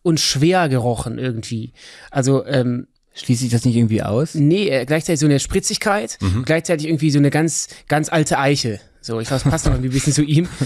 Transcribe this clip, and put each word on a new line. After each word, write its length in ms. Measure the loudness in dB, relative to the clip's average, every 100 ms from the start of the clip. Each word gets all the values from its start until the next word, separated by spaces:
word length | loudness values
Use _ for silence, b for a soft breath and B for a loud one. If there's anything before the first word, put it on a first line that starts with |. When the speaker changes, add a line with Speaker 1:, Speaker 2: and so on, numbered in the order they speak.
Speaker 1:
und 180 | 0 0
schwer 500 | 0 2 2 4 2
gerochen 480 | 0 0 -2 -4 -6
irgendwie. 540 | -6 -6 -6 -8 -10 B B B B
Also, 340 | -2 2 2 0
ähm, 420 | 0 0 -2 -8 _ _
Speaker 2:
Schließt 280 | -10 -2 0
sich 80 | 0
das 160 | 0 2
nicht 100 | 2
irgendwie 280 | 2 2
aus? 320 | 0 -2 -2 2
Speaker 1:
Nee, 340 | 2 4 2
äh, 160 | -2 0
gleichzeitig 340 | -2 0 0
so 60 | 2
eine 140 | 2
Spritzigkeit, 800 | 0 -2 -2 -4 -2 -2 -4 -4
Speaker 3:
Mhm. 240 | -2 -2 0
Speaker 1:
gleichzeitig 420 | -2 0 -2 -2
irgendwie 220 | 0 2
so 80 | 4
eine 140 | 2
ganz, 360 | 2 0 -2 -8 B B
ganz 220 | -2 0
alte 280 | 0 0 0
Eiche. 420 | 0 0 -2 -6 _ _
So, 180 | -8 -6
ich 80 | -4
glaub, 120 | -2
das 80 | 0
passt 160 | 0 0
noch 60 |
irgendwie 160 | 0 0
ein 40 |
bisschen 200 | -2 0
zu 80 | 0
ihm. 260 | 2 2 0 -4